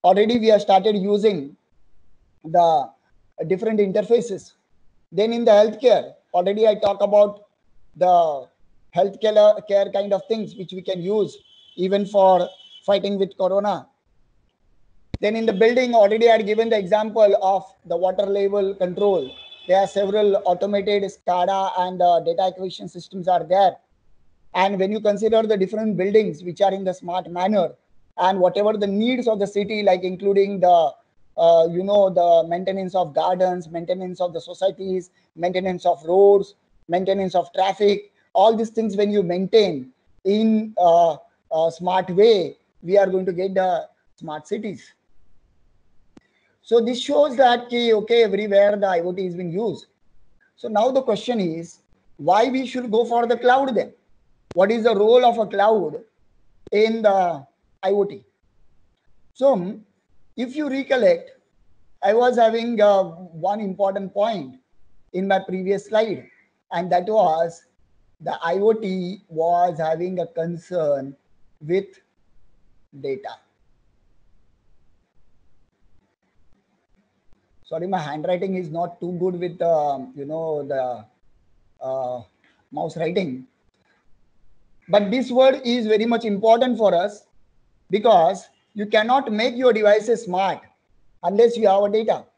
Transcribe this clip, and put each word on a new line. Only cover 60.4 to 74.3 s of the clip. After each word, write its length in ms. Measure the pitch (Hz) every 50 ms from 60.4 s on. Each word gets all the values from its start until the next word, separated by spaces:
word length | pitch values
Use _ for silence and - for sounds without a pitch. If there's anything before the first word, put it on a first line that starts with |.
| 247 247 254
you 140 | 311 302 277
recollect, 640 | 262 269 262 - 269 254 220 185 170 165 - - - _ _ _ _ _ _ _ - _ - _ - _
I 120 | - 196 214
was 240 | 233 247 254 240 233
having, 420 | 226 226 226 233 226 240 240 208
uh, 220 | 208 208 202 190
one 580 | 190 170 165 170 185 175 165 160 160 185 208 220
important 540 | 214 190 185 180 202 196 196 202 196 180 _
point 420 | 202 208 233 226 185 143 131 127 _ _ _ _ _ - - - - _ _
in 160 | - 180 190 196
my 120 | 190 185
previous 460 | 185 - 185 190 185 185 196 185 190
slide, 420 | - 220 214 226 220 175 127 120 _ _ _ _ _ _ _ _ _
and 180 | 180 170 175 175
that 140 | 175 180 185
was 600 | 214 214 220 185 160 160 160 170 170 - - _ _ _ _ _ _ _ _ _ _ _ _
the 160 | 156 160 156 -
I 120 | 165 170 175
O 180 | 196 202 220
T 500 | 226 220 220 190 190 185 180 180 196 - _ _
was 500 | 165 156 160 170 175 175 175 180 170 151
having 420 | 160 160 160 165 175 185 185 175
a 60 | 175 170
concern 840 | _ 165 165 170 175 165 - - 180 175 156 147 143 139 135 139 139 _ _ _ _ _ - _ _ _
with 260 | 151 147 175 196 196 - _ _ _ _ _ _ _ _ _ - - - _ _ _ _ _ _ _ _ _ 139
data. 340 | 135 139 135 123 - 110 117 _ _ _ _ _ _ _ _ _ _ _ _ _ _ _ _ _ _ _